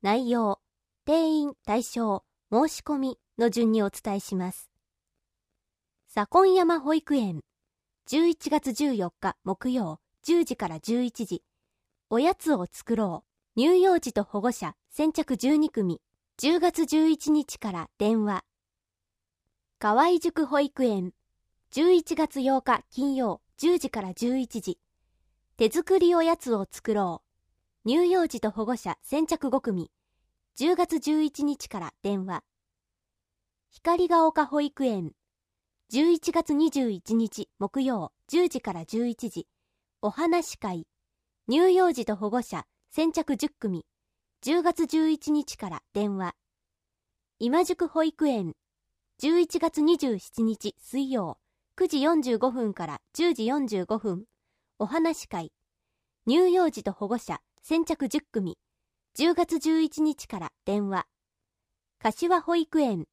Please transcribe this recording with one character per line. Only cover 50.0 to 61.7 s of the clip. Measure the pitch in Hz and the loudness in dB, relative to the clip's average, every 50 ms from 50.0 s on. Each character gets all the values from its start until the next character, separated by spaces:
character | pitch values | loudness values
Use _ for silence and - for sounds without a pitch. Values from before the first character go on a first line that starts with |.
| - 269 226 190 | 2 -2 -2 -4
七 | - - _ - 226 | -6 -12 _ -2 -2
日 | 220 226 - - 403 - _ | -2 -2 -2 -8 -10 -12 _
水 | _ - - 277 277 262 | _ -8 -6 -4 -4 -2
曜、 | 262 240 190 165 - _ _ _ _ _ _ _ _ | -2 -4 -4 -4 -8 _ _ _ _ _ _ _ _
九 | - 370 359 | -2 -2 0
時 | - 294 | 2 2
四 | 262 302 339 320 269 | 2 4 2 2 2
十 | 247 233 214 | 0 0 0
五 | 202 262 233 | 0 0 0
分 | 262 240 214 190 | 0 -4 -4 -4
か | - 175 | -6 -10
ら | 156 147 - _ _ _ | -10 -10 -14 _ _ _
十 | - 320 349 320 | 0 0 0 2
時 | - 220 | 0 0
四 | 226 262 294 277 | -2 0 0 -2
十 | 240 208 190 180 | -2 -2 -4 -2
五 | - 214 220 | -2 -4 -4
分。 | - 220 185 175 214 _ _ _ _ _ _ _ _ _ _ _ | -2 -4 -4 -4 -8 _ _ _ _ _ _ _ _ _ _ _
お | 208 | -8
話 | 202 233 330 320 330 311 - - | -4 0 0 0 0 0 -2 -8
会。 | - - 185 165 - _ _ _ _ _ _ _ _ _ _ _ _ _ _ _ | -10 -10 -10 -10 -10 _ _ _ _ _ _ _ _ _ _ _ _ _ _ _
乳 | - 240 330 359 370 349 | 2 4 4 6 6 4
幼 | 370 359 320 | 4 2 2
児 | - - - | 0 -2 -6
と | - 190 | -8 -6
保 | - 208 196 | -6 -6 -4
護 | 226 240 | -4 -6
者、 | - - 170 - _ _ _ _ _ | -6 -8 -12 -12 _ _ _ _ _
先 | - 311 330 330 | -2 0 0 0
着 | - 320 - 285 240 | 0 -2 -2 -2 -4
十 | - 302 | -4 -4
組。 | - _ _ 220 190 175 - _ _ _ _ _ _ _ _ _ _ _ _ | -6 _ _ -4 -4 -4 -6 _ _ _ _ _ _ _ _ _ _ _ _
十 | - 277 330 - | 0 2 2 2
月 | - 349 330 330 330 | 2 0 0 0 -2
十 | - 311 320 320 | 0 0 2 2
一 | 320 302 - - 311 | 2 0 0 0 0
日 | 311 294 _ - - | 0 0 _ -10 -12
か | - 202 | -12 -10
ら | 170 151 _ _ _ | -10 -12 _ _ _
電 | - 196 208 208 196 | -4 -2 -2 -2 -2
話。 | 196 185 - _ _ _ _ _ _ _ _ _ _ _ _ _ | -4 -6 -6 _ _ _ _ _ _ _ _ _ _ _ _ _